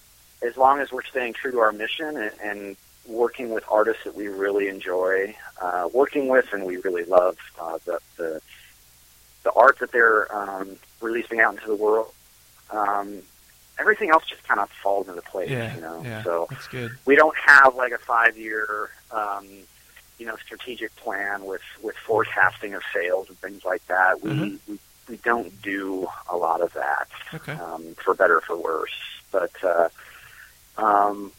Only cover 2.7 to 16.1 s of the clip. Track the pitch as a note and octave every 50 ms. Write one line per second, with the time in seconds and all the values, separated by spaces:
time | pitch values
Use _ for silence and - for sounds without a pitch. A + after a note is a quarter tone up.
2.7 | G2 - _ _ _ _ - A#2 A2+ A#2 A#2+ A2+ - - B2+ A2+ A2 A2 - -
3.7 | - G#2+ G#2+ A2+ A2 - - G2+ - F#2+ G#2 G2+ F#2+ G2 G2 G2+ G2+ G#2 G2 G2
4.7 | F#2+ F#2+ - F#2+ F2+ F#2 F#2 F#2 F#2+ F#2+ G2 G#2 G#2+ - - - - - F#2 F2+
5.7 | F2 F2+ F2 E2+ A2+ B2+ C#3+ C#3 - D3 C3+ C3 C3 B2+ B2 - G#2 G2 F#2+ F#2
6.7 | F2+ F#2 F#2 F#2+ F2+ F2 E2+ E2+ F#2 F2+ F2+ F#2 F2 - - - - - E2+ E2
7.7 | E2 D#2+ - F2 E2+ E2 - _ _ - E2+ D#2+ D#2 D#2+ - - - - - -
8.7 | _ _ _ _ _ _ _ _ _ _ _ _ _ _ - F#2+ - - A#2+ C3+
9.7 | B2+ - B2 - - A#2+ A#2 A2+ A2 G#2+ G2 - G#2 G#2 G2+ G2 G2 F#2+ F#2+ G2
10.7 | F#2+ - - - _ - A#2 A2+ A#2 A#2+ G#2+ - A#2 A2+ A2+ A2 G2+ G#2 - A2
11.7 | G#2+ G2+ G#2+ G#2+ G#2+ A2+ A2+ - - _ _ _ _ _ _ _ _ _ _ -
12.7 | G#2 G#2+ G#2 G2+ G2+ G2+ G2+ G2+ G2+ F#2 - _ _ _ _ _ _ _ _ _
13.7 | - - C#3+ G#3 G#3 - A3 D#3+ D#3+ D#3+ - - - - - - B2 G#2 G2+ -
14.7 | - - - G2 G2 G2+ F#2 F#2+ F2 E2+ - - - F#2+ F2+ - C3+ A#2+ A2+ A2
15.7 | - A2+ D#2+ D#2+ E2+ E2 - A#2+